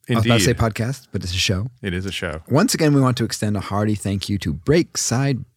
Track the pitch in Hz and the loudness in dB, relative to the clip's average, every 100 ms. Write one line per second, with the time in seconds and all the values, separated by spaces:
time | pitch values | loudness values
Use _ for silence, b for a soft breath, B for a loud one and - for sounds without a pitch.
0 | - 117 113 117 98 - 113 - 113 139 | -2 2 4 4 4 2 0 0 -4 -6
1 | - 95 92 90 - 92 120 - 98 90 | -8 -8 -4 -2 0 -2 -4 -8 -6 -4
2 | 95 - 87 76 - 131 277 160 156 143 | -4 -6 -6 -8 0 2 2 2 4 4
3 | 127 123 110 - 107 104 - 101 107 104 | 4 2 -2 -2 -2 -2 -2 -2 0 -2
4 | 101 98 - 101 87 71 - 170 - - | -2 -4 -2 -4 -4 -2 2 2 2 -4
5 | - 135 139 127 - | -2 0 0 -2 -6